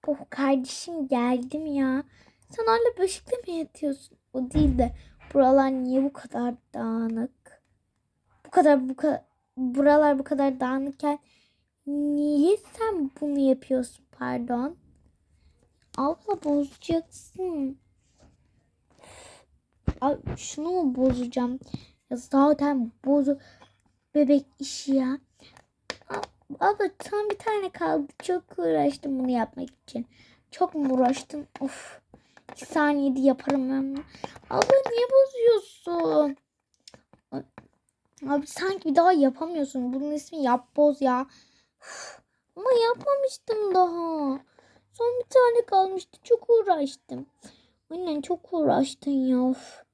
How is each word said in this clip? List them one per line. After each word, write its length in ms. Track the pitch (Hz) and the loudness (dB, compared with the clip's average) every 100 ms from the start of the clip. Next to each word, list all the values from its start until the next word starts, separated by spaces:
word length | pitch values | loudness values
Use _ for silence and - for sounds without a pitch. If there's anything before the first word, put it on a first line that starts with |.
| - | -4
Oh 100 | 285 - | -6 -6
kardeşim 760 | - 269 269 254 - - 339 262 | -4 0 0 -2 -10 -10 -8 -2
geldim 580 | 254 240 254 254 294 311 | 0 0 0 -2 -8 -4
ya. 380 | 277 269 262 - _ _ _ _ | -2 0 -2 -6 _ _ _ _
Sen 180 | - 453 | -4 0
hala 320 | 453 466 466 | 2 2 2
beşikte 380 | 370 - - 494 | -2 -2 -8 -8
mi 220 | 480 339 | -6 -8
yatıyorsun? 600 | 311 - 302 277 - _ _ | -8 -6 -4 -4 -10 _ _
O 180 | 262 254 | -6 -2
değil 280 | 302 294 254 | 2 2 4
de 160 | 240 - - _ - | 0 -2 -20 _ -2
buralar 360 | 277 262 269 269 | 4 6 6 4
niye 340 | 262 254 262 | 0 0 0
bu 80 | 277 | 0
kadar 420 | 277 247 233 240 247 _ | -4 -10 -4 -4 -6 _
dağınık? 880 | 233 226 226 226 226 247 _ - _ _ _ _ _ _ _ _ _ - | -8 -6 -4 -4 -4 -6 _ -20 _ _ _ _ _ _ _ _ _ -2
Bu 40 | |
kadar, 380 | - 302 285 254 | 4 6 4 2
bu 40 | |
ka-, 300 | 262 302 277 _ _ _ - | -2 -2 -2 _ _ _ -6
buralar 640 | 254 247 285 294 302 277 | -4 2 6 6 6 2
bu 60 | |
kadar 360 | 269 277 277 254 | -2 0 0 0
dağınıkken 580 | 254 269 277 277 294 294 _ _ _ _ _ _ - | -4 -4 -6 -6 -4 -4 _ _ _ _ _ _ -8
niye 680 | 285 294 294 294 294 311 415 - - | -4 -2 0 0 2 4 2 -2 -6
sen 320 | 453 392 269 - | -4 -2 -4 -4
bunu 180 | 294 285 | -4 0
yapıyorsun? 680 | 269 262 - 262 247 - _ _ | 2 2 0 -4 -4 -12 _ _
Pardon. 580 | 247 254 240 240 269 349 _ _ _ _ _ _ _ _ _ _ _ - | -6 -6 -4 -4 -4 -10 _ _ _ _ _ _ _ _ _ _ _ -6
Abla 480 | 277 339 - 381 | -4 -4 -6 -6
bozacaksın. 1300 | 302 285 285 - - 330 330 - - - 370 320 269 269 _ _ _ _ _ _ _ _ _ _ _ _ - - - - _ _ _ _ - - | -2 -2 -2 -8 -4 -4 -4 -18 -20 -8 -6 -4 -6 -8 _ _ _ _ _ _ _ _ _ _ _ _ -20 -20 -20 -20 _ _ _ _ -8 -2
Ay, 160 | 269 285 - - | -2 -2 -6 -10
şunu 340 | - - 311 | -10 -8 -4
mu 240 | 370 302 | 0 0
bozacağım? 640 | 254 262 247 240 247 247 254 - - - _ _ | 2 2 2 -2 -2 -4 -4 -12 -18 -18 _ _
Ya 60 | 247 | -12
zaten 760 | - 269 285 285 285 277 233 - | -2 2 4 4 0 -2 -4 -6
bozu 340 | 262 285 277 277 - _ - _ _ _ _ | 0 2 2 -2 -6 _ -20 _ _ _ _
bebek 320 | 294 277 285 277 _ | 0 4 4 2 _
işi 360 | 277 - - | -12 -10 -2
ya. 240 | 269 254 277 _ _ - - _ _ _ - _ | 0 0 -4 _ _ -20 -20 _ _ _ -18 _
A-, 580 | - 415 _ _ 285 370 | -10 -10 _ _ -2 0
abla 240 | 415 392 - | 0 -4 -6
tam 320 | - 415 427 | -8 -4 -4
bir 80 | 403 | -4
tane 320 | - 427 381 | -4 -4 -4
kaldı. 360 | - 330 311 285 _ | -6 -4 -2 -4 _
Çok 200 | - 359 - - | -4 -4 -4 -6
uğraştım 600 | 339 320 285 277 285 262 | -2 2 0 -2 -6 -4
bunu 120 | 254 | -2
yapmak 380 | 247 220 - 254 _ | -2 -4 -6 -14 _
için. 240 | _ 240 233 _ _ _ _ | _ -12 -12 _ _ _ _
Çok 240 | - 359 | -4 -4
mu 200 | 311 277 | -2 -2
uğraştım? 520 | 254 247 262 - 302 285 - | 2 2 0 -6 -14 -14 -10
Of. 400 | 269 - - - _ - _ _ - | -10 -10 -20 -20 _ -20 _ _ -20
İki 140 | - - | -20 -6
saniyede 540 | 320 294 294 277 262 | 0 0 2 0 2
yaparım 500 | 269 262 - 277 262 | 2 2 0 -2 0
ben 240 | 269 269 | -2 -4
bunu. 100 | 277 311 - - - - | -8 -12 -16 -16 -16 -6
Abla 260 | - - 539 539 | 0 4 4 4
niye 160 | 466 494 | -2 4
bozuyorsun? 1300 | 539 539 523 466 440 381 - - 339 330 311 294 277 _ _ _ _ - - _ _ _ - - - _ _ _ _ _ _ 269 | 4 4 2 2 2 0 -16 -6 -2 0 2 2 -2 _ _ _ _ -20 -20 _ _ _ -14 -14 -20 _ _ _ _ _ _ -2
Abi 180 | 285 285 | -2 -2
sanki 420 | - 370 392 320 | -6 -6 -4 2
bir 60 | |
daha 180 | 285 339 | 4 6
yapamıyorsun. 800 | 359 269 254 320 339 277 262 247 | 6 4 2 -8 -4 -4 -4 -6
Bunun 200 | 262 294 | -6 -6
ismi 300 | 302 - 320 | -6 -8 -4
yap 340 | 262 247 - - | -2 -2 -4 2
boz 260 | 294 285 | 2 4
ya. 240 | 269 247 269 _ _ _ _ _ | 0 -2 -6 _ _ _ _ _
Uf. 400 | - - - - _ _ _ - | -20 -18 -18 -20 _ _ _ -6
Ama 140 | 427 | 2
yapmamıştım 1000 | 494 453 480 - 554 539 - - 440 415 | 2 2 0 -2 0 -2 -6 -6 -4 0
daha. 680 | 370 359 339 330 320 285 269 _ _ _ _ _ | 4 2 2 -4 -4 -4 -4 _ _ _ _ _
Son 280 | - 466 494 | -4 -2 -2
bir 80 | 494 | 2
tane 380 | 523 494 466 466 | 4 6 4 2
kalmıştı. 520 | 392 381 381 - - | 2 2 -2 -10 -20
Çok 260 | - 466 - | 0 0 4
uğraştım. 760 | 466 403 330 277 - _ 254 277 _ - _ _ _ _ | 2 4 0 0 -6 _ -14 -14 _ -20 _ _ _ _
Annen 300 | 339 359 294 | -8 -6 -6
çok 320 | 285 349 - | -4 -6 -4
uğraştın 580 | 349 294 269 269 - - | -2 2 2 0 -4 -4
ya. 300 | 277 254 254 | -2 0 2
Of. 420 | 254 254 - - _ | 0 -2 -8 -20 _